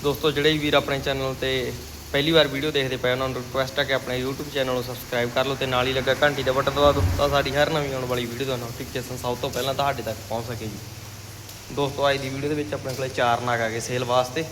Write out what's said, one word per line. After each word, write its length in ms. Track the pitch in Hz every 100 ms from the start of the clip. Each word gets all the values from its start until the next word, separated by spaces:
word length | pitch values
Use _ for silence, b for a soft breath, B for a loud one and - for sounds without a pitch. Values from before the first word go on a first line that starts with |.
ਦੋਸਤੋ, 280 | 147 135 156
ਜਿਹੜੇ 260 | 139 147 156
ਵੀਰ 160 | 147
ਆਪਣੇ 260 | 143 135 139
ਚੈਨਲ 340 | 131 135 135
'ਤੇ 380 | 131 131 131 123 120 - - -
ਪਹਿਲੀ 200 | 139 147
ਵਾਰ 160 | 160 147
ਵੀਡੀਓ 240 | 135 151
ਦੇਖਦੇ 260 | 143 131 123
ਪਏ, 140 | 127
ਉਹਨਾਂ 180 | 127 135
ਨੂੰ 80 | 127
ਰਿਕੁਐਸਟ 420 | 120 135 131 -
ਹੈ 40 |
ਕਿ 100 | 135
ਆਪਣੇ 280 | 131 123 127
YouTube 320 | 127 135 147
ਚੈਨਲ 200 | 143 127
ਨੂੰ 100 | 127
ਸਬਸਕ੍ਰਾਈਬ 460 | 120 117 - 123 120 123
ਕਰ 100 | 131
ਲਓ 100 | 131
ਤੇ 100 | 135
ਨਾਲ 220 | 127 127
ਹੀ 60 |
ਲੱਗਾ 220 | 131 127 127
ਘੰਟੀ 220 | 147 135
ਦਾ 80 | 131
ਬਟਨ 200 | 131 139
ਦਬਾ 200 | 135 147
ਦਿਓ 120 | 139 139 -
ਤਾਂ 120 | 143
ਸਾਡੀ 260 | 139 135 139
ਹਰ 140 | 147
ਨਵੀਂ 240 | 156 143
ਆਉਣ 120 | 135 127
ਵਾਲੀ 200 | 123 120
ਵੀਡੀਓ 220 | 117 135
ਦਾ 100 | 123
ਨੋਟੀਫਿਕੇਸ਼ਨ 600 | 120 120 - 131 117 127
ਸਭ 200 | 127 120
ਤੋਂ 80 | 139
ਪਹਿਲਾਂ 240 | 123 131
ਤੁਹਾਡੇ 300 | 131 143 131
ਤੱਕ 140 | 113 104 -
ਪਹੁੰਚ 180 | 113 120
ਸਕੇ 180 | 113 110
ਜੀ। 1120 | 98 - - - - - - - - - 139
ਦੋਸਤੋ, 340 | 139 135 139
ਅੱਜ 80 | 139
ਦੀ 120 | 131
ਵੀਡੀਓ 200 | 135 147
ਦੇ 60 | 151
ਵਿੱਚ 180 | 147
ਆਪਣੇ 200 | 139 131
ਕੋਲੇ 160 | 127 131
ਚਾਰ 320 | - 120 120
ਨਾਗ 200 | 123 117
ਆ 80 | 113
ਗਏ 100 | 113
ਸੇਲ 240 | 117 123 123
ਵਾਸਤੇ। 400 | 123 127 151 160